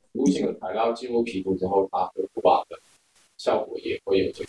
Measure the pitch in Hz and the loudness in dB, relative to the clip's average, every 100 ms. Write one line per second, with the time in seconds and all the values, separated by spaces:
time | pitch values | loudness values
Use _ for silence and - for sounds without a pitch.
0 | _ - 143 - - - - 107 117 117 | _ 0 2 2 0 -4 -4 0 0 -2
1 | 123 117 117 95 92 92 92 98 95 - | -2 0 0 -2 -2 -2 0 2 2 0
2 | - - 98 - - - - - _ _ | -4 -4 -6 2 4 4 2 -12 _ _
3 | _ _ _ - - 110 - - - - | _ _ _ -6 0 0 -2 -6 -6 -6
4 | - 98 - - | 0 2 0 -4